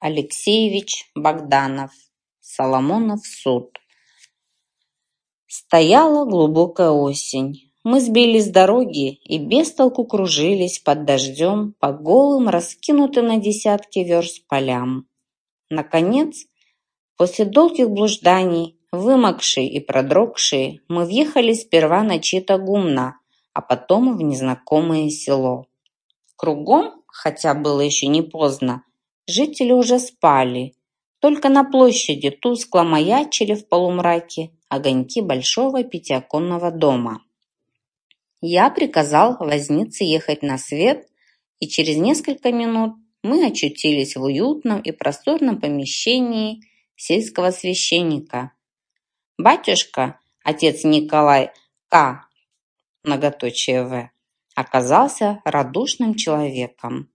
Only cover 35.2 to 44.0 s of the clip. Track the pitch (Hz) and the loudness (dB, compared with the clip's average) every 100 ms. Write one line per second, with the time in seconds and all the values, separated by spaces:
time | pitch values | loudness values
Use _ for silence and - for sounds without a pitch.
35.2 | 190 131 127 - 269 262 254 170 - 131 | -4 -2 -2 0 0 -2 -4 -8 -6 -6
36.2 | - 151 175 175 175 165 151 127 117 110 | -4 -4 -4 -4 -4 0 0 2 -2 -8
37.2 | _ _ _ _ _ _ _ _ _ _ | _ _ _ _ _ _ _ _ _ _
38.2 | _ _ 170 175 254 - 285 165 147 147 | _ _ -2 2 2 2 0 0 2 4
39.2 | 226 247 151 147 143 151 208 - 185 160 | 2 0 -4 -4 -2 -2 -2 -4 -2 -2
40.2 | 156 151 143 131 - 147 214 - - _ | -2 -6 -6 -6 -6 -2 0 0 -6 _
41.2 | _ _ _ _ 156 - 156 151 208 311 | _ _ _ _ -6 -2 -2 0 0 0
42.2 | - 269 247 240 233 226 220 - _ _ | -4 -4 -2 -2 -2 -2 -4 -6 _ _
43.2 | 208 311 277 - 147 151 156 147 | -2 0 0 -2 -6 -4 -2 -2